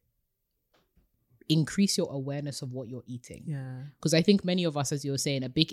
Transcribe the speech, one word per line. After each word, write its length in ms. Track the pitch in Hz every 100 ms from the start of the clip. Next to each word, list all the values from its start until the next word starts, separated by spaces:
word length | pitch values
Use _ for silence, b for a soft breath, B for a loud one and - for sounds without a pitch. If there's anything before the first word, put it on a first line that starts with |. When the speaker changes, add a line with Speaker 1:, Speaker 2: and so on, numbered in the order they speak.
| _ _ _ _ _ _ _ _ _ _ _ _ _ _ -
Speaker 1:
increase 480 | 156 147 - 196 -
your 140 | 175
awareness 500 | 139 135 143 147 135
of 100 | 135
what 140 | 127 117
you're 140 | 123 -
eating. 360 | 123 - - -
Speaker 2:
Yeah. 360 | 143 131 127 143 -
Speaker 1:
'Cause 120 | 160
I 80 | 160
think 220 | 170 202 175
many 180 | 180
of 140 | 170 147
us, 140 | 135
as 120 | 147 143
you 60 |
were 60 | 139
saying, 260 | 151 135
a 60 | 131
big 220 | 143 160